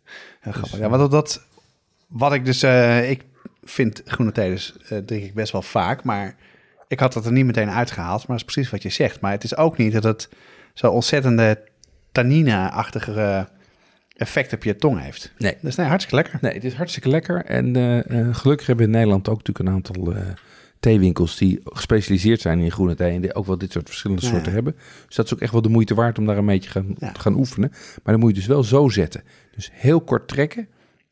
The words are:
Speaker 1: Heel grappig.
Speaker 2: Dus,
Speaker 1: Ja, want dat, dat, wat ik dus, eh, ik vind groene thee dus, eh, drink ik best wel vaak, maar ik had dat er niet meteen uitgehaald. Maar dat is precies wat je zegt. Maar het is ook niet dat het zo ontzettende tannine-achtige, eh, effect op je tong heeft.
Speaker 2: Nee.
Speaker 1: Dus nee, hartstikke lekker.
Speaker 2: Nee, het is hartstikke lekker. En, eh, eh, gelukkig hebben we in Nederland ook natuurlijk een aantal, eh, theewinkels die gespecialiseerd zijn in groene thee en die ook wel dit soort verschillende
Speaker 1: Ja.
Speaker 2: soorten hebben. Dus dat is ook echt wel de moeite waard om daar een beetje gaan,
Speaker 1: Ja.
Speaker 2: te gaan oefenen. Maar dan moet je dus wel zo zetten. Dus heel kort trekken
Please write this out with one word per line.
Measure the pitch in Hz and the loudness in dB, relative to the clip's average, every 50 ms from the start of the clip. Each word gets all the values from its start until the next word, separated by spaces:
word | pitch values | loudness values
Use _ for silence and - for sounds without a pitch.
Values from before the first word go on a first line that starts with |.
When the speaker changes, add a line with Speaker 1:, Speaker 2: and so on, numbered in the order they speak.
| _ - - - - - - _ | _ -20 -20 -20 -20 -20 -20 _
Speaker 1:
Heel | - 107 | -12 -10
grappig. | 101 104 - - | -10 -8 -10 -10
Speaker 2:
Dus, | - 104 | -6 -4
Speaker 1:
Ja, | 107 107 | -2 0
want | 123 135 | 2 2
dat, | 143 139 | 2 4
dat, | 147 151 151 - - - _ _ _ _ _ _ _ _ _ _ _ _ _ - | 2 2 0 0 -6 -10 _ _ _ _ _ _ _ _ _ _ _ _ _ -12
wat | - 113 139 143 | -4 -2 0 0
ik | 143 131 127 | 0 0 0
dus, | 131 127 - | 0 0 2
eh, | 139 131 127 123 120 117 120 120 120 135 | 4 4 6 6 6 6 4 4 2 0
ik | 135 - - _ _ _ - - _ _ | -2 -6 -8 _ _ _ -20 -20 _ _
vind | _ - - - 123 107 - - - | _ -6 -2 0 0 0 -2 -6 -10
groene | - - - 117 107 | -6 -2 -2 -2 0
thee | - 117 98 92 | 0 0 -2 -2
dus, | 92 95 - - - - - - | -2 -4 -6 -10 -14 -16 -12 -10
eh, | 110 101 | -8 -8
drink | 98 - 110 104 98 | -8 -6 -8 -8 -8
ik | 95 101 | -8 -8
best | 110 107 - | -6 -6 -4
wel | - 95 | -6 -6
vaak, | - - - 107 85 92 135 - - | -6 -2 -2 -2 0 -2 -4 -4 -6
maar | 123 104 101 98 95 - _ _ _ _ _ _ _ _ _ _ - | -6 -6 -6 -6 -10 -12 _ _ _ _ _ _ _ _ _ _ -6
ik | 135 - | -2 0
had | 135 127 | 0 0
dat | - 117 110 | 0 -2 -2
er | 117 | 0
niet | 123 135 131 | 2 2 2
meteen | 123 110 117 104 104 | 2 2 0 -2 -2
uitgehaald. | 95 117 120 - - 170 85 87 98 110 - | 0 -2 -2 -4 -4 -8 -6 -4 -4 -6 -4
Maar | - 123 110 | -6 -8 -6
dat | - | -8
is | - - | -6 -4
precies | 143 131 - | -4 -4 -4
wat | - 98 | -6 -8
je | - 110 | -8 -6
zegt. | - - 135 107 - - | -2 0 -2 -2 -2 -4
Maar | 101 98 | -4 -4
het | 101 101 - | -4 -4 -6
is | 110 - | -4 0
ook | 151 160 165 - | 0 0 2 2
niet | - 113 107 | 2 0 2
dat | 110 107 104 | 2 2 2
het | 113 107 - - - - _ - - - - - _ _ | 0 0 -2 -6 -18 -20 _ -20 -20 -20 -20 -20 _ _
zo | - - - | 0 2 2
ontzettende | 123 120 113 - 151 143 135 127 117 113 113 107 107 - - _ _ _ _ _ _ _ _ _ - 131 120 | 2 2 0 0 0 2 2 4 4 4 4 4 2 0 -4 _ _ _ _ _ _ _ _ _ -2 0 2
tannine-achtige, | 127 147 160 156 127 107 95 92 - - 110 107 - - 107 - 110 104 110 | 4 4 4 4 4 2 2 0 -2 -2 -4 -6 -6 -6 -8 -6 -6 -4 -2
eh, | 104 101 98 98 90 - _ _ _ _ _ _ _ _ _ _ _ _ _ | 0 0 0 -2 -2 -6 _ _ _ _ _ _ _ _ _ _ _ _ _
effect | - 113 - - 147 131 - | -8 -6 -4 -2 -2 -2 -4
op | 113 - - | -6 -4 -4
je | 107 98 | -4 -2
tong | - - 147 110 80 | 0 0 0 0 -2
heeft. | 65 67 - - - - _ - | -6 -8 -12 -14 -18 -18 _ -4
Speaker 2:
Nee. | 110 90 - - | -4 -4 -4 -4
Speaker 1:
Dus | 156 143 - | -6 -6 -4
nee, | - 170 | -2 0
hartstikke | 160 175 196 - - - 143 | 0 0 -2 -2 0 0 0
lekker. | 170 - - 131 | 0 -2 -4 -4
Speaker 2:
Nee, | 143 - - | -4 -4 -4
het | 98 123 | -4 -6
is | 127 127 | -8 -6
hartstikke | 143 175 165 - 127 - 131 | -6 -8 -8 -8 -4 0 0
lekker. | 143 160 160 - 175 175 - | 0 0 0 -2 -4 -4 -4
En, | - - 123 123 123 123 | -2 -2 0 0 0 2
eh, | 127 123 120 120 120 - - 120 117 | 2 2 2 2 0 0 0 -2 0
eh, | 113 120 117 | 0 0 0
gelukkig | - - 135 151 143 - | 0 2 2 2 2 2
hebben | - 120 117 113 | 0 2 4 4
we | 107 | 4
in | 110 113 | 4 4
Nederland | 113 104 98 95 95 107 | 4 4 4 2 2 -2
ook | 107 104 - | -4 -4 -4
natuurlijk | - - - 92 95 | -6 -4 -2 -2 0
een | 95 | 0
aantal, | 95 95 - 95 92 87 85 92 | -2 -2 -4 -6 -6 -4 -4 -4
eh, | 95 95 92 92 - - _ - - - _ _ _ | -4 -6 -8 -10 -12 -16 _ -20 -20 -20 _ _ _
theewinkels | - 117 110 101 92 90 80 - 87 82 - - | 4 4 6 6 6 4 4 4 0 0 0 2
die | 98 95 92 - - | 2 2 2 0 -4
gespecialiseerd | - - - - - 113 107 - - 98 87 98 110 117 - | -10 -12 -8 -2 2 2 2 2 2 0 2 4 4 2 2
zijn | - 82 80 87 | 2 0 0 0
in | 85 85 | 0 0
groene | - 98 95 87 80 | 0 0 0 0 0
thee | - 90 87 85 | 0 0 -2 0
en | 90 | -2
die | 92 92 - | -4 -4 -4
ook | 113 92 | -4 -4
wel | 92 92 87 | -4 -4 -4
dit | 95 90 | -4 -6
soort | - 85 76 - | -6 -6 -8 -8
verschillende | - - - 101 95 87 | -10 -8 -4 -4 -2 -2
Speaker 1:
Ja. | - 120 | -2 0
Speaker 2:
soorten | 92 87 80 90 | -2 -2 -2 -2
hebben. | 98 113 123 151 156 - - - - - - | -2 -2 -2 -4 -6 -8 -12 -20 -20 -20 -20
Dus | _ - | _ -4
dat | - 110 | -4 -2
is | - 117 | -2 -2
ook | - | -4
echt | 117 110 | -4 -2
wel | 117 117 | 0 2
de | 110 110 | 2 4
moeite | 113 117 107 - 110 | 4 4 4 2 2
waard | 113 117 117 113 110 | 2 2 0 0 -2
om | 107 | 0
daar | 104 101 | 0 0
een | 104 104 | 2 2
beetje | 104 98 92 - - | 2 2 0 0 -2
gaan, | - 95 98 98 - - | -6 -6 -4 -6 -8 -8
Speaker 1:
Ja. | 139 98 | -10 -12
Speaker 2:
te | - - | -8 -4
gaan | - 104 98 | -2 0 0
oefenen. | 123 131 123 - 92 113 - | 0 0 -2 -2 -2 -2 -2
Maar | - - - - - - - 107 | -4 -8 -20 -20 -20 -6 0 2
dan | 110 110 | 2 4
moet | 117 113 | 4 4
je | 98 | 4
dus | 98 92 | 2 2
wel | 113 143 147 | 2 2 2
zo | 120 101 131 143 147 123 | 4 4 4 4 4 4
zetten. | 98 98 82 - - - - _ _ _ _ _ _ | 4 2 0 0 -4 -10 -16 _ _ _ _ _ _
Dus | 104 - - | -16 -16 -14
heel | - - - 135 165 160 | -6 0 2 4 4 4
kort | 165 - 123 - - - | 2 0 -2 -2 -2 -4
trekken | - 135 147 160 - 233 208 - _ _ _ _ _ _ _ _ | -2 -2 -2 -2 -4 -8 -14 -14 _ _ _ _ _ _ _ _